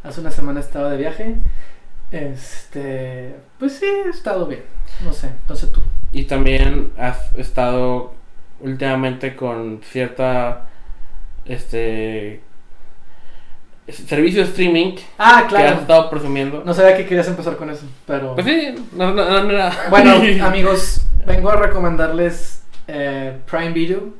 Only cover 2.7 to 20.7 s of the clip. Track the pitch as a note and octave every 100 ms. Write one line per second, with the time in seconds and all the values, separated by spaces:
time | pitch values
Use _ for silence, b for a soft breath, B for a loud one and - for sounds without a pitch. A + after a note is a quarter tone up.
2.7 | C#3+ C#3 C3 B2+ B2+ B2+ - _ - C4+
3.7 | - G4 G4+ F#4+ - - F#3+ E3 C3 -
4.7 | - - - F3 - C3+ C3 - C#3 D3
5.7 | - - - - C3+ C#3 C3+ C3+ C3+ C#3
6.7 | C3+ - - B2 - - - B2+ - B2
7.7 | B2+ B2+ B2 B2 - - - - - C3+
8.7 | C3+ C3+ C3 C3 B2+ C3+ B2+ B2+ A#2 A2+
9.7 | A2 - C3 B2 B2+ C3 B2 A#2+ A#2 b
10.7 | b b b b b b - - B2 -
11.7 | A#2 A2+ A2 A2 A2 G#2 G#2+ - - -
12.7 | - - - b b b b b b -
13.7 | - - - - D3 E3+ G3 - - F3+
14.7 | E3 F#3 F#3 - - G#3+ A#3 - G3+ D3
15.7 | - - D#3+ D#3+ D3+ C#3+ C#3 C3+ D3+ E3+
16.7 | F3 F#3+ F#3+ - F3+ F3 F3 E3 - D#3
17.7 | D3 C#3+ - - C#3 C3+ B2+ G3+ D#4+ C#4+
18.7 | A#3+ - F3+ F#3 G3+ F3 G3 G3+ G3+ F3+
19.7 | - - G3+ B3 - A3 F#3+ F#3+ F#3+ F#3+